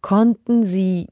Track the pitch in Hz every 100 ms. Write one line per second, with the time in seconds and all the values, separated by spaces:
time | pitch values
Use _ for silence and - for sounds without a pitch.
0 | - 202 226 220 - 233 214 185 190 180
1 | -